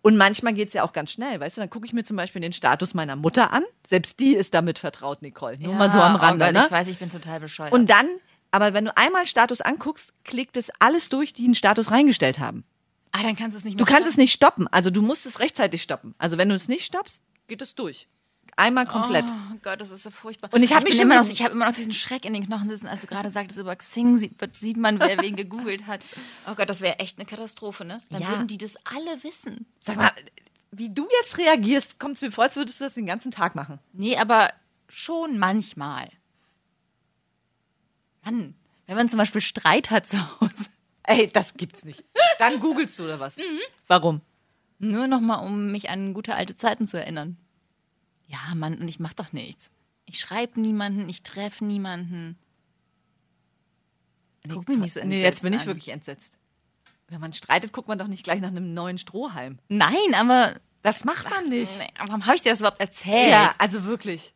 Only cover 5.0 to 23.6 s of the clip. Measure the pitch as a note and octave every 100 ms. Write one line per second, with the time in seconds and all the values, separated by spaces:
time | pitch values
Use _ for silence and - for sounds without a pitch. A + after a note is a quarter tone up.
5 | C#3 C#3+ C#3+ - B2+ C3 D#3+ G3 G3+ G3+
6 | F3 G3+ E3 E3 F3 F3+ D4+ F3 F3+ F3+
7 | F3+ E3+ D#3+ D#3+ D3+ - D3+ B3 G#3+ F#3+
8 | C#4+ F4+ _ _ _ G3 G#3 G3+ A3 -
9 | C4 F#4 F4 B3 B3 B3 - D4+ C#4 -
10 | - _ - B3 C4 B3+ - - A#3 E4
11 | - C4+ D4+ - B3 A#3 G3 G#3+ A3 A#3
12 | D4 A#3 C3 C3 B2 - - _ _ _
13 | _ G3 A3 G#3+ A3+ G#3 G#3 G3+ A3+ C#4+
14 | E4 C#4+ C4 - C#4 - E3 - F#3 F#3
15 | G#3+ D#4 C4 - A#3 - G3 E3+ - C#3+
16 | A#2 - E3+ E3 F#3+ G3 - D4 - F4+
17 | G4+ - _ _ _ A3 C4 - G3 C3+
18 | _ _ _ _ _ - G#3+ B3+ B3 A3+
19 | A#3+ F3 A#3+ A3 G3+ A3 G3+ F#3+ G3+ F#3+
20 | G#3+ - A3 A3+ G3+ A#3+ B3 D4+ D4 A#3+
21 | B3 B3+ G#3+ G3+ A#3 A#3 A#3+ A#3+ A3 G3+
22 | - B3+ G3+ G#3+ G3 G#3+ G#3 G#3+ A3 G3+
23 | G3+ G3+ G3+ G3+ G3 G3+